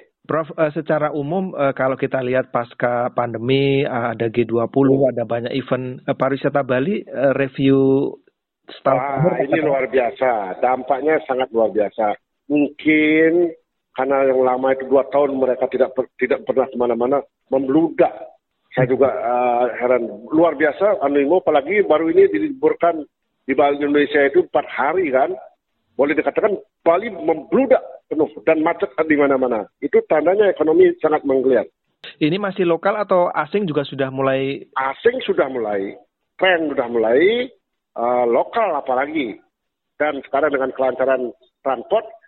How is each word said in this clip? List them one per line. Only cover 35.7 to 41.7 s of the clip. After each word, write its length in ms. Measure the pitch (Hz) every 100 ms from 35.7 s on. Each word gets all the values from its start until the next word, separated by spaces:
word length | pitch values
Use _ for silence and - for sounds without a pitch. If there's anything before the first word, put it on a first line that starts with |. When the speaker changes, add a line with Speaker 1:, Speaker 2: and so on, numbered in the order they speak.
| 101 101 - _ _ _ -
Speaker 2:
Tren 320 | 185 175 151
sudah 180 | 135 120
mulai, 600 | 117 110 131 185 240 254 _ _ _ _ -
eh, 280 | 120 123 120
lokal 480 | 127 175 233 208 147
apalagi. 640 | 131 127 143 156 117 85 _ _ _ _ _ -
Dan 240 | 151 139 -
sekarang 240 | - 156
dengan 180 | 139 131 -
kelancaran 560 | 131 123 131 131 123 - _ _
transport, 400 | 139